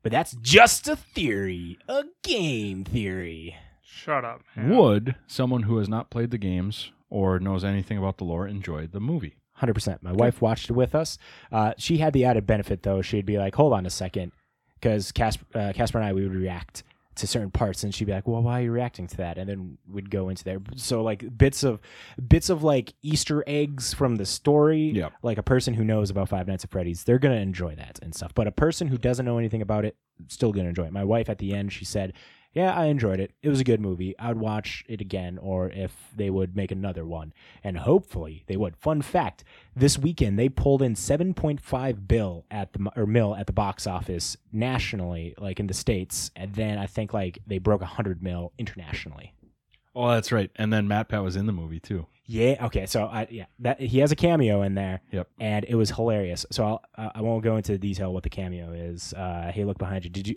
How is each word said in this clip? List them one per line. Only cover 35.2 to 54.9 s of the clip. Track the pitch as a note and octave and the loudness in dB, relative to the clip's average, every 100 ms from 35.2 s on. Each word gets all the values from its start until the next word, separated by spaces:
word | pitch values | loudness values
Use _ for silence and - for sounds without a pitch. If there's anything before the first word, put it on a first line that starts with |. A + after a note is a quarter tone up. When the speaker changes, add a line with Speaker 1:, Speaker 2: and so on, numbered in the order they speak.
| F2+ F2+ | -6 -8
Speaker 1:
or | F#2+ F#2 F#2 | -4 -2 -2
if | G2 F#2 - - | -4 -8 -8 -14
they | G#2 G2 | -4 0
would | F#2+ F#2 | 0 0
make | F#2+ F#2+ | -2 -4
another | F#2+ G2 F2 | -4 -6 -6
one." | D#2+ E2 D#2 - - - | -8 -8 -10 -16 -20 -12
And | G2+ F2 | -8 -2
hopefully | F#2+ F#3 - F2+ D#2 D#2+ - | 4 4 2 -8 -8 -12 -6
they | F#2+ | -2
would. | F#2+ - | -4 -2
Fun | D3+ D3+ | -2 0
fact, | C#3 - G2 - - - _ | 0 0 0 -6 -20 -20 _
this | B2+ C#3 C3+ | 4 4 4
weekend | D3+ E3 G#2+ G2 | 0 2 2 4
they | C3+ | 2
pulled | - C#3+ C#3 | 2 4 4
in | B2+ | 4
seven | G#2+ - D3 F#3 | 0 0 0 0
point | - D#3 C#3+ | 0 -2 -2
five | - B2+ C3 G#2 F#2+ | -4 -4 -2 -2 2
bill | A#2 G2 E2+ - | 2 2 -4 -10
at | G#2+ F#2+ | -8 -6
the | - | -4
mo-, | G2 | -4
or | A#2 G#2 | 0 2
mil | A#2 G#2 | 4 4
at | G2+ G2 | 0 -2
the | |
box | F#2+ G2 - G#2 | 0 0 -2 -4
office | F2+ - F2 - - _ | -4 -4 -4 -6 -10 _
nationally, | G#2+ B2+ B2+ - G#2 F2 E2+ E2+ - | -2 0 0 -2 -4 -4 -6 -8 -8
like, | G2+ F2+ | -8 -4
in | G2+ | -4
the | |
States. | F#2 - G2 F#2 - - - | -2 0 0 -2 -6 -8 -8
And | G2 | -8
then | G2+ G#2+ G#2 | -4 -2 -2
I | G2 | -4
think, | - G#2 | -6 -4
like, | G#2+ F#2 - - | -4 -4 -8 -6
they | F#2+ | -2
broke | G2+ G2+ | 2 2
a | F2+ | 0
hundred | - G2+ F2 | -4 -4 -4
mil | F#2 F2 F2 - | -4 -6 -6 -8
internationally. | A2 F#2+ E2 - E2+ C#2+ - _ - _ _ _ _ | -10 -10 -10 -10 -10 -16 -20 _ -20 _ _ _ _
Speaker 3:
Oh, | B2 A#2+ | 0 4
that's | A#2 - | 4 4
right. | A#2 F#2+ - | 0 0 -2
And | G#2+ | 0
then | G#2+ G2+ | 2 2
Matt | G#2 G#2+ | 0 0
Pat | G#2+ | -2
was | F#2+ F#2+ | -2 -2
in | G#2+ | -2
the | |
movie, | F2+ D#2+ E2 | -2 -6 -10
too. | - F#2+ D2+ _ - | -6 -6 -6 _ -6
Speaker 1:
Yeah. | A2+ A#2+ C#3 A#2 | 2 4 2 0
Okay. | G#2 F#2+ | -4 -2
So | A2+ | -2
I, | G#2 A2+ A2 | -2 -4 -8
yeah, | A2+ F#2 - | -10 -16 -4
that, | B2 C#3 | -2 -2
he | B2 B2+ | 2 4
has | C#3+ | 4
a | D3+ | 4
cameo | E3+ D#3+ A2+ G2+ | 4 4 4 4
in | G2 | 2
there. | G2 F#2+ | 0 -2